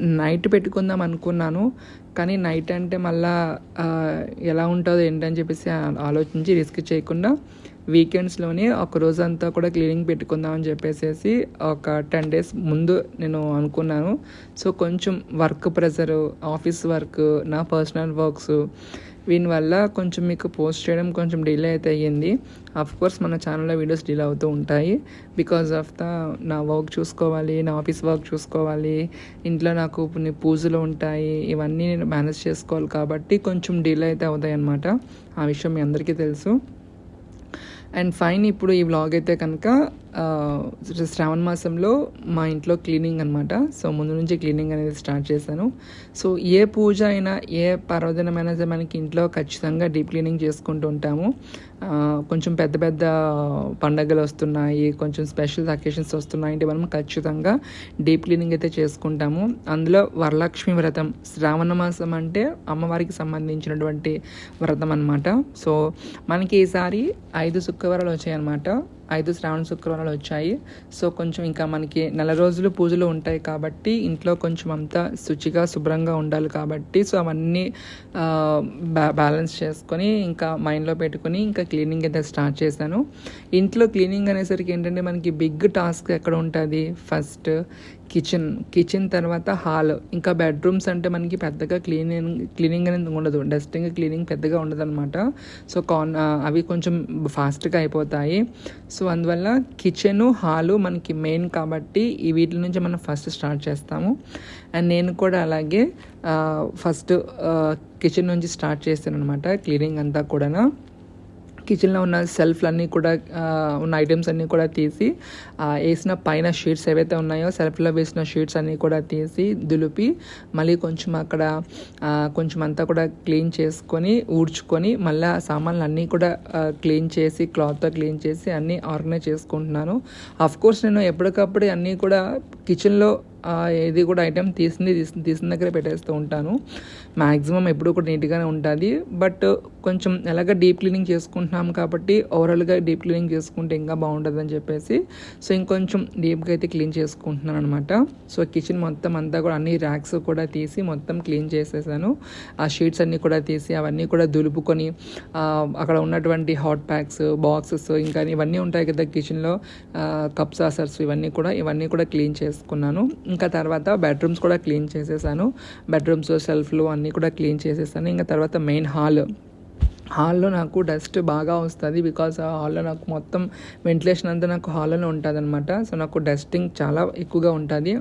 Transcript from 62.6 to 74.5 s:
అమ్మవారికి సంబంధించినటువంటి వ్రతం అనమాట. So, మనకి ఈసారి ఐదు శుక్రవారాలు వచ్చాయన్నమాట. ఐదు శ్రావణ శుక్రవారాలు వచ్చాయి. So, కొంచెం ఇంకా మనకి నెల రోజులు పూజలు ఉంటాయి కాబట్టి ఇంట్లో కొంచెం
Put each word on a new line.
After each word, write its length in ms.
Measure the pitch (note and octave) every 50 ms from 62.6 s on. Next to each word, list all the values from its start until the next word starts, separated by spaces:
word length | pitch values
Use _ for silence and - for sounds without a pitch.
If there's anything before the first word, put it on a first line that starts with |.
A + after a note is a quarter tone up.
| - -
అమ్మవారికి 440 | D#3 D#3+ E3+ E3 E3 E3+ E3+ E3+ -
సంబంధించినటువంటి 1080 | - D#3+ D#3 D#3 D#3 D#3 D#3 D#3 D#3 D3+ D#3 D3+ D3+ D#3 D#3 D3+ D3+ E3 D#3 D#3 - - - - - - - - - E3
వ్రతం 300 | D#3 D3+ D3 D#3 D#3 D#3
అనమాట. 360 | D3+ D3 D3 D3 C#3+ C#3+ F3
So, 640 | G#3 C4 C#4+ C#4 - - - D#3+ D3+ D3+ D3+ D#3 D#3+ - - - - - - -
మనకి 280 | E3 F3+ F#3+ F#3 G#3
ఈసారి 580 | G3 F#3 F3+ F3+ F3+ F3+ F3+ G3 G#3+ C4 F4 - - - - -
ఐదు 240 | D#3+ E3 E3 E3 F#3
శుక్రవారాలు 500 | F3 F3+ E3+ - - F3+ F3+ F3+ F3+ F3
వచ్చాయన్నమాట. 720 | E3 D#3 - E3+ D#3 D3+ D3+ D3 D3 D3 D3 F3+ G#3 B3+ E4+ - - - - - D#3
ఐదు 200 | D#3+ D#3 E3 E3+
శ్రావణ 300 | E3+ - D#3+ D#3 D#3+ E3
శుక్రవారాలు 480 | D#3+ E3 - - E3 D#3+ D#3 D#3+ D#3+
వచ్చాయి. 480 | D3+ D3 D3 - D#3+ D3+ D#3 F3 A#3 D4 - - - - - - - -
So, 100 | F3+ F3
కొంచెం 360 | F3 - E3+ E3 D#3 - E3+
ఇంకా 200 | E3 D#3 D#3 D#3+
మనకి 440 | D#3 D#3 D#3 D#3 D3+ - D#3+ D#3+ D3+
నెల 220 | - D#3+ D#3 D#3+ D#3
రోజులు 360 | D#3+ F3+ F3+ F3 F3 F#3 G3
పూజలు 380 | F#3 - F3 E3+ F3 F3 F3
ఉంటాయి 320 | E3+ D#3+ D#3+ D#3 D#3+ D#3+ D#3
కాబట్టి 520 | - D#3+ D#3 D3+ D3+ D#3+ D3+ - - G#3+
ఇంట్లో 440 | A3+ A3+ G#3 E3 E3 D3+ - F3 F3
కొంచెం 380 | E3+ - E3+